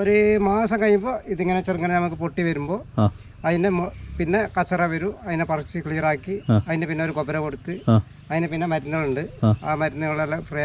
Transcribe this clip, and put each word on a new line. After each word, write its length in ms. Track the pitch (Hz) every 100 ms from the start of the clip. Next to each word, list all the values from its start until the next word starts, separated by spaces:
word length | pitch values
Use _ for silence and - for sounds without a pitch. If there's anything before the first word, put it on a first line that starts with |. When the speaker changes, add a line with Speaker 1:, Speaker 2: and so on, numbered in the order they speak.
Speaker 1:
ഒരു 140 | 202 208 208 214 196
മാസം 340 | 208 226 220
കഴിയുമ്പോ 320 | 214 202 233 233 -
ഇതിങ്ങനെ 300 | 175 180 185 185
ചെറുങ്ങനെ 240 | 170 175 175
നമുക്ക് 220 | 175 160
പൊട്ടി 220 | 165 - 170
വരുമ്പോ 280 | 151 143 208 - -
Speaker 2:
ആ. 60 | 104 - - - 160
Speaker 1:
അതിൻ്റെ 240 | 170 196 180
മു-, 140 | 139 - - -
പിന്നെ 220 | 165 208 208 180
കച്ചറ 300 | 175 180 175
വരും, 220 | 160 190 202 202
അതിനെ 220 | 165 165
പറിച്ച് 300 | 156 143 170 160
ക്ലിയർ 200 | 160 156
ആക്കി 260 | 151 185 202 208
Speaker 2:
ആ. 60 | 110 -
Speaker 1:
അതിന് 200 | 165 170
പിന്നെ 120 | 160 160
ഒരു 80 | 156
കൊപ്പര 200 | 143 156 151
കൊടുത്ത് 280 | 135 170 180 - 110
Speaker 2:
ആ. 20 | - - -
Speaker 1:
അതിന് 200 | 160 170
പിന്നെ 160 | 160 170 160
മരുന്നുകളുണ്ട്. 480 | 143 160 147 131 160 - 110
Speaker 2:
ആ. 40 | 104 151
Speaker 1:
ആ 80 | 156
മരുന്നുകളെല്ലാം 600 | 156 147 156 151 151 160 160
സ്പ്രേ 180 | 147